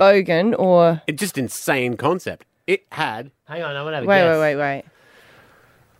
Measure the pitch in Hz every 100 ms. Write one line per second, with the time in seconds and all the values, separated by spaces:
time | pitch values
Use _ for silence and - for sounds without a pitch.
0 | 196 196 180 165 208 - 185 175 170 160
1 | - 151 196 - 117 - - 139 123 117
2 | 143 180 - 82 _ _ - 190 _ -
3 | 147 110 135 _ - 160 160 139 151 151
4 | 180 196 170 160 151 139 143 139 - _
5 | _ _ _ - _ _ _ _ _